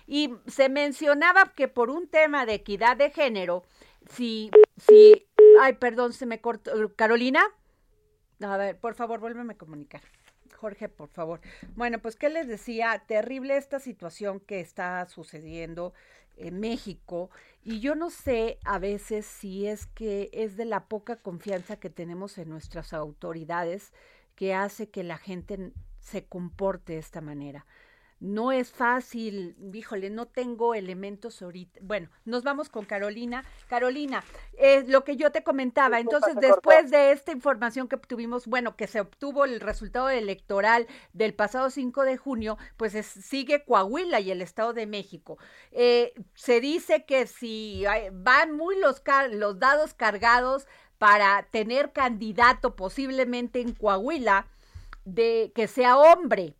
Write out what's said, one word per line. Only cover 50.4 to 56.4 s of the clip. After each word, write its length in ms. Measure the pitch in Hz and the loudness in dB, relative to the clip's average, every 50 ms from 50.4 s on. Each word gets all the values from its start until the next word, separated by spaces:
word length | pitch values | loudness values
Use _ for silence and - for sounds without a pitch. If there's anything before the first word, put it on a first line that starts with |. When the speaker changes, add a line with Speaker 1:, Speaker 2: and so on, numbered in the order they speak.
| 247 254 269 277 - _ - _ _ _ _ - | 2 0 -4 -6 -8 _ -20 _ _ _ _ 2
Speaker 1:
para 500 | 220 208 208 208 202 196 202 202 - _ | 4 6 6 6 6 4 2 2 -2 _
tener 420 | - 220 214 220 247 269 294 285 | -4 -4 -4 -2 -2 -2 -2 -2
candidato 840 | - 294 269 247 233 190 220 220 190 208 240 247 269 - - 247 - | -2 -2 -2 -2 -4 -6 -8 -6 0 4 4 4 4 2 -2 -6 -6
posiblemente 840 | - 185 190 - - 269 262 262 262 254 240 247 247 240 233 - 247 | -6 -10 -10 -8 -8 -8 -6 -2 -2 -2 -2 -4 -6 -8 -6 -6 -6
en 100 | 240 240 | -6 -6
Coahuila, 720 | - - 214 208 196 196 208 277 339 294 240 214 196 196 196 - _ _ _ _ - - - - - - - | -6 -2 0 0 0 0 -2 -4 -4 -2 2 2 2 2 0 -4 _ _ _ _ -20 -20 -20 -20 -20 -20 -18
de 440 | 190 180 233 226 233 226 226 220 - - | -8 -2 0 0 0 0 -2 -2 -4 -4
que 120 | 240 220 | -4 -4
sea 300 | - - 254 247 247 247 | -4 0 0 4 4 6
hombre 580 | 277 294 330 339 349 349 240 226 202 | 8 10 10 8 8 4 -2 -2 -2